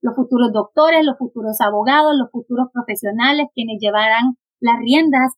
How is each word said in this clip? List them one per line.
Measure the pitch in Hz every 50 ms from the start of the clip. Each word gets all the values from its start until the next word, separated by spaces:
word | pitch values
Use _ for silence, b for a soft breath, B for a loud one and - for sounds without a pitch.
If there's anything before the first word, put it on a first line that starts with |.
los | - 240 226
futuros | 262 247 240 262 240 240 233
doctores, | 214 214 208 - _ - 302 320 330 320 311
los | 294 254 -
futuros | 254 - _ 240 220 220 214 -
abogados, | 233 208 208 208 208 247 277 302 302 302 294 277
los | 247 -
futuros | - 240 233 _ 247 240 254 247
profesionales | _ 247 240 - 214 - - 202 208 226 240 269 285 294 294 - _
quienes | - 233 226 220 196
llevarán | 190 208 202 214 214 220 220 226 240 262 247 _ _ _ _ _
las | - 233 226 -
riendas | 254 233 262 311 330 311 269 262 254 262 -